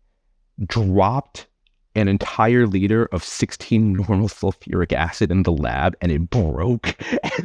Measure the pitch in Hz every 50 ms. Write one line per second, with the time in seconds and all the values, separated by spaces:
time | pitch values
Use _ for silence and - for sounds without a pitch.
0 | _ _ _ _ _ _ _ _ _ _ _ - 104 - - 117 107 95 92 98
1 | 95 101 120 139 - _ - - - _ _ _ _ _ _ _ _ _ - 110
2 | 107 98 101 98 - - - - 110 113 120 123 120 104 95 95 98 101 110 113
3 | 117 - - 85 - - - - 113 - - - - - 117 110 110 104 95 95
4 | 98 98 104 95 110 98 - - - 98 95 _ - - - 90 87 - - 67
5 | 85 82 - - 110 80 85 95 90 92 85 71 - 58 58 69 73 92 85 -
6 | - 87 78 73 85 87 - 123 92 78 62 67 85 123 123 113 - - - -
7 | - - - - - - 539 494 -